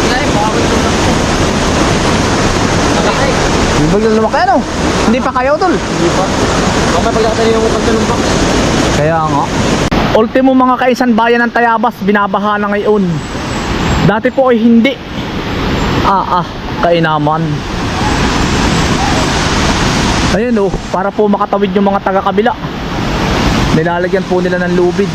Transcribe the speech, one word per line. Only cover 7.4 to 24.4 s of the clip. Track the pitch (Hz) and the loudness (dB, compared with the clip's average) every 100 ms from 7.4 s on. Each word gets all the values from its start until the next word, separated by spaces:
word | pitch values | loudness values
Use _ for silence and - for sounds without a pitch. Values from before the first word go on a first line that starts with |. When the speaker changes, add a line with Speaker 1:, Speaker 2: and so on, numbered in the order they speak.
| 226 226 | 2 2
Speaker 1:
yung | 226 | 0
pagtalumpak. | - 220 220 208 233 - - - - - - - - | 0 0 0 0 0 0 0 0 0 0 0 0 0
Speaker 2:
Kaya | 147 165 | 0 0
nga. | 156 143 160 - - - - - - 214 | 0 -2 -2 -2 -2 0 0 0 0 2
Ultimo, | 226 254 262 262 | 2 2 4 4
mga | 254 247 | 2 2
kaisan, | 254 247 254 | 0 2 2
bayan | 220 226 240 | 2 2 2
ng | 240 | 2
Tayabas, | 233 233 226 226 208 196 | 2 2 2 0 -2 0
binabaha | 208 202 202 208 208 | 2 2 0 0 0
na | 208 | 0
ngayon. | 208 202 208 185 156 - - - - - - - - - | -2 0 2 2 -2 -6 -8 -6 -6 -4 -2 0 2 2
Dati | 214 247 | 2 0
po | 240 254 | 0 2
ay | 240 | 4
hindi. | 233 233 233 269 - - - - - - - - - - - | 4 4 4 -2 -8 -10 -8 -6 -6 -4 -2 -2 -2 0 2
Ah, | 196 - 180 | 0 0 -2
ah, | 165 - - 175 | -2 -8 -8 -2
kainaman. | 175 170 165 156 147 156 160 147 - - - - - - - - - - - - - - - - - - - - - - - - - - - 180 | 2 2 2 0 0 0 -2 -4 -4 -6 -4 -2 -2 0 0 0 0 0 0 0 0 0 0 0 0 -2 -2 0 0 0 0 0 0 0 0 0
Ayun, | 240 226 | 0 0
oh, | 196 160 - 175 | 0 -2 -4 -4
para | 196 | -4
po | 196 208 | 0 0
makatawid | 202 208 208 202 190 | 2 0 0 0 2
yung | 196 | 2
mga | 196 | 0
taga-kabila. | 196 190 196 196 220 - - - - - - - - - - - - 156 | 0 0 0 0 0 -2 -6 -6 -6 -4 -2 -2 0 0 0 2 2 2
Nilalagyan | 160 175 180 185 175 | 0 0 0 0 0
po | |
nila | 185 | 0